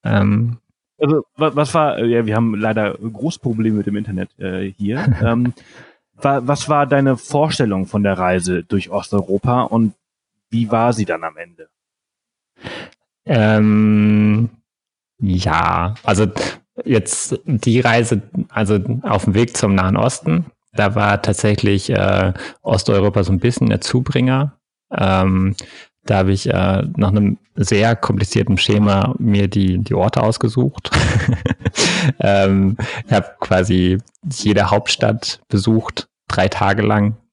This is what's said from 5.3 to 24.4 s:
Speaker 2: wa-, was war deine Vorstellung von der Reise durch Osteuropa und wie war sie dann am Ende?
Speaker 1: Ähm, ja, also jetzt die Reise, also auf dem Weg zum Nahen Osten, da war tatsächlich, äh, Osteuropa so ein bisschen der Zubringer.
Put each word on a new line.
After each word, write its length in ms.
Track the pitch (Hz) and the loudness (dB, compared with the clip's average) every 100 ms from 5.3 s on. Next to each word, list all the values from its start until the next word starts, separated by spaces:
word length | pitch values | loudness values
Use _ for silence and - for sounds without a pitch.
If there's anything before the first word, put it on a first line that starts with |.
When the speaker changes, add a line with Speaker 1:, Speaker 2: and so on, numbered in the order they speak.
| 117 123 - - - - _ _ | 0 -2 -6 -20 -20 -20 _ _
Speaker 2:
wa-, 280 | _ 117 131 | _ -2 -2
was 240 | 123 143 - | -2 -4 0
war 180 | 151 139 | 0 2
deine 300 | 139 135 123 | 2 2 0
Vorstellung 720 | - 143 156 - 117 95 92 | -2 0 0 0 0 0 -2
von 180 | 104 | 0
der 120 | 101 92 | 0 0
Reise 460 | 92 92 87 87 | 0 0 0 -4
durch 280 | 85 101 90 | -2 -4 -2
Osteuropa 720 | 95 - 104 92 101 131 123 | -8 -2 -4 -2 -2 0 0
und 320 | - 113 110 - _ _ _ _ _ | 0 0 0 -2 _ _ _ _ _
wie 200 | 117 113 | -4 0
war 220 | 113 113 | 0 0
sie 120 | 110 | 0
dann 200 | 92 85 | -4 -4
am 120 | 82 110 | -8 -12
Ende? 320 | 87 87 80 _ _ _ _ _ _ _ _ _ - - - _ _ _ | -20 _ -20 _ _ _ _ _ _ _ _ _ -16 -14 -16 _ _ _
Speaker 1:
Ähm, 1300 | - 123 107 107 107 107 107 107 104 107 107 107 113 _ _ _ _ _ _ _ | -2 2 4 4 4 4 4 4 2 2 2 2 -2 _ _ _ _ _ _ _
ja, 760 | 98 90 92 80 85 87 87 110 | -2 0 0 0 0 0 -2 -4
also 220 | - 98 107 - - - _ - | -2 0 0 -2 -8 -8 _ -12
jetzt 560 | - 113 92 - - - | -2 0 0 -8 -6 -8
die 360 | - 113 123 117 | -4 -2 2 2
Reise, 420 | 120 117 117 104 - - 113 | 2 2 2 -2 -2 -8 -6
also 300 | - 104 104 95 117 | -4 0 0 0 -6
auf 220 | - 104 | -2 -2
dem 100 | - | 2
Weg 220 | 101 117 - | 2 0 0
zum 180 | 107 | 0
Nahen 220 | 98 92 95 | 2 2 2
Osten, 500 | 117 - 156 165 165 _ _ | 0 -2 -2 -2 -2 _ _
da 200 | - 104 | -2 0
war 260 | 107 104 101 | 2 2 2
tatsächlich, 680 | - 101 107 104 104 98 - | 0 0 0 2 2 0 0
äh, 420 | 104 95 95 95 90 - - | 0 2 2 0 -2 -12 -10
Osteuropa 640 | - 107 - 101 101 101 | -2 -2 2 2 2 0
so 80 | 92 | 0
ein 80 | 92 | 2
bisschen 280 | 120 - 117 | 0 0 0
der 120 | 104 | 0
Zubringer. 800 | - 123 127 135 127 131 | 0 -2 0 0 0 0